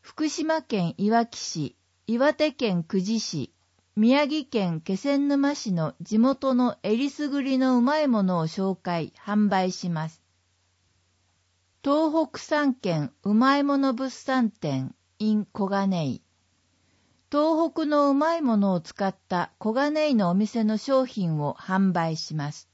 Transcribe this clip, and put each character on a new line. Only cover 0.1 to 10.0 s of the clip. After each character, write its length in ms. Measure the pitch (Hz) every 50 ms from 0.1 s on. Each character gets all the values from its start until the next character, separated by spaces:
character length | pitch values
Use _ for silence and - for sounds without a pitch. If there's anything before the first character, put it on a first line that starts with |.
| - - 302 311
島 340 | - - 302 311 320 320 -
県 320 | _ 233 202 175 165 - -
い 140 | 196 208 220
わ 140 | 233 233
き 120 | 233 - -
市、 380 | - - - 165 147 127 - _ _ _ _ _ _ -
岩 260 | 220 233 262 294 302
手 160 | - 302 302
県 320 | - _ 262 220 185 175 165
久 180 | 165 - 190
慈 200 | 180 196 226 226
市、 320 | - - - 156 127 - _ _ _ _ _ _ _ _ _
宮 340 | 214 214 233 262 285 294 269
城 160 | 294 311 269
県 360 | _ - 226 196 175 165 160
気 160 | 160 - 190
仙 320 | 190 - 285 285 277 285 285
沼 260 | 285 277 277 277 285
市 180 | - - 233 185
の 220 | 170 160 151 - _
地 180 | 175 - 214 220
元 360 | 226 262 269 269 - 269 262
の 240 | 247 254 240 - _ _
え 140 | 208 214
り 140 | 233 277 285
す 180 | - - 294 294
ぐ 160 | 269 285 254
り 140 | 269 269 254
の 200 | 262 262 254 247
う 20 |
ま 200 | 233 262 294 311
い 80 | 302 277
も 160 | 240 220 196
の 160 | 185 180 175
を 80 | 160 160
紹 280 | - - 190 190 190 180
介、 320 | _ 185 175 170 156 - _ - -
販 240 | - 208 214 214 202
売 220 | 202 190 185 185
し 180 | 180 - - 180
ま 200 | 170 160